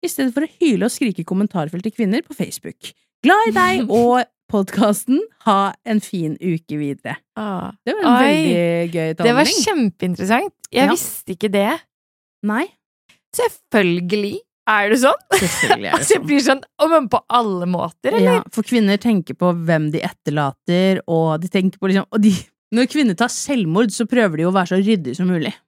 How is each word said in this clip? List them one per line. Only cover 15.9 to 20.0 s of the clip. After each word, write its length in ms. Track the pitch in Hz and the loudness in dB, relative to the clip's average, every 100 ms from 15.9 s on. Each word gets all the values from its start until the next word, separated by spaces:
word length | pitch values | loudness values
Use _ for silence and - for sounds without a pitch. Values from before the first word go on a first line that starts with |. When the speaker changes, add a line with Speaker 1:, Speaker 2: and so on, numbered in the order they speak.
Speaker 2:
<laughs> 40 | - | -2
Altså, 160 | - | 2
jeg 60 | 381 | 0
Speaker 1:
sånn. 80 | 160 | 2
Speaker 2:
blir 160 | 285 277 | 0 2
sånn, 160 | 269 - _ | 0 -4 _
«Å, 120 | 311 | 2
men 160 | 320 254 | 2 2
på 140 | - _ | -4 _
alle 360 | 240 226 185 175 | 0 0 -2 -2
måter, 460 | 180 175 - 247 | -2 -4 -4 -2
eller?» 140 | 220 190 | 2 4
Speaker 1:
Ja, 160 | 185 - | 2 0
for 160 | - 214 | -6 -2
kvinner 320 | 247 202 202 | 2 2 2
tenker 320 | 240 208 165 - | 0 -2 -2 -2
på 140 | 180 170 | -2 -2
hvem 320 | 165 165 151 | 0 0 0
de 120 | 160 | -4